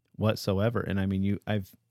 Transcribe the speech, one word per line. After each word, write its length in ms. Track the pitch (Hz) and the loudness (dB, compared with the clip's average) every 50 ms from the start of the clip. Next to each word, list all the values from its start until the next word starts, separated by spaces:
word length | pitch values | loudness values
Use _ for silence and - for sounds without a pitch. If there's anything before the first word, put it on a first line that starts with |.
| _ _ - | _ _ -6
whatsoever. 640 | - 101 110 - - - 104 95 98 104 120 120 98 | 0 0 0 0 0 0 0 2 2 2 2 0 -2
And 180 | - - 95 98 | -2 -2 -2 0
I 60 | 95 | 0
mean, 160 | 98 95 95 98 | 0 0 0 0
you, 160 | 98 101 - - | 0 -2 -2 -2
I've, 280 | - 107 104 92 - - _ _ - | -4 -4 -4 -4 -6 -16 _ _ -4